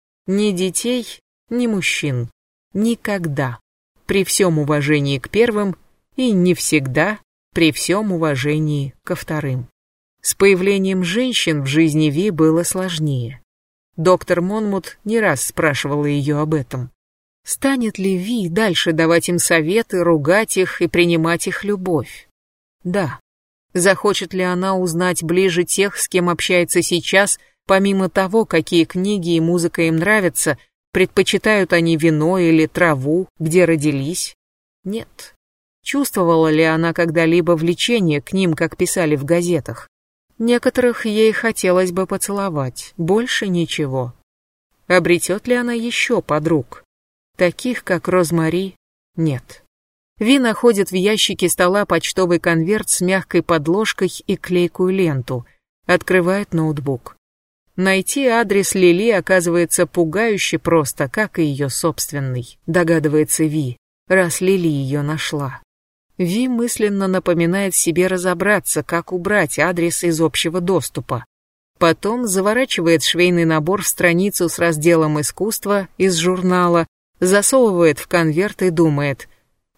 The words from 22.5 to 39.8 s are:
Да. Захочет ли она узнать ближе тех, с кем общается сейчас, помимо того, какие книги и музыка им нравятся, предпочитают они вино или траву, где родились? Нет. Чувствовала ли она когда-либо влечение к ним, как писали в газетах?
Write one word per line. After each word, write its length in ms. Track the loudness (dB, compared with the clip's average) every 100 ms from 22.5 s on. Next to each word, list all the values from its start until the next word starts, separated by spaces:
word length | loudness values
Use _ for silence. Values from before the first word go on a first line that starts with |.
| _ _ _
Да. 360 | -6 -4 -4 -6 _ _ _ _ _
Захочет 640 | 0 0 2 0 -2 -4
ли 80 | -4
она 340 | -2 -2 -2 -2
узнать 460 | -2 -2 -2 -2
ближе 420 | -2 0 2 0
тех, 320 | -2 0 -2 -2
с 120 | -4
кем 200 | 0 0
общается 540 | 0 0 0 2 0
сейчас, 560 | 0 -2 0 2 2 -2 _ _ 0
помимо 420 | 2 2 0 0
того, 340 | 0 0 0
какие 400 | 0 0 2 2
книги 500 | 2 0 -2 -2 0
и 60 | 0
музыка 420 | 2 0 0 0
им 140 | 0 0
нравятся, 640 | 2 2 0 -2 -4 -4 _ _ _
предпочитают 800 | 0 0 0 0 0 0 0 2
они 240 | 2 2 2
вино 420 | 2 2 2 2
или 280 | 4 4 2
траву, 640 | 2 2 2 0 -2 -2 -6
где 260 | 0 4
родились? 720 | 4 2 0 -2 -4 -6 -10 -12 _ _ _ _
Нет. 500 | -10 -10 -10 -18 -20 _ _ _ _ _
Чувствовала 640 | -6 -4 -2 0 2 4 4
ли 140 | 4
она 280 | 2 2 0
когда-либо 600 | 0 0 2 2 2 2
влечение 680 | 2 0 -2 0 0 2 0
к 120 | -2
ним, 220 | 0 0
как 220 | 0 -2 -2
писали 400 | -2 0 0 0
в 80 |
газетах? 640 | 2 0 0 -2 -4 -12